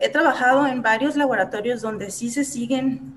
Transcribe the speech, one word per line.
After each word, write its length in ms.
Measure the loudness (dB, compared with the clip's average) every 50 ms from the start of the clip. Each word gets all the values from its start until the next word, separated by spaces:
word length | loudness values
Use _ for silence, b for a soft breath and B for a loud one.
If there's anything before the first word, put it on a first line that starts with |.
he 80 | -4 0
trabajado 580 | 2 4 2 4 2 4 4 4 4 6 4
en 160 | 2 0 0 2
varios 340 | 2 2 2 2 0 0
laboratorios 680 | 2 2 2 2 0 0 -2 -2 -4 -2 -2 -4 -2 -4
donde 280 | -6 -6 -6 -8 -8
sí 200 | -8 -6 -6 -4
se 140 | -2 -2 -2
siguen 720 | -2 -4 -6 -4 -2 -2 0 0 -2 -2 -4 -8 -14 -16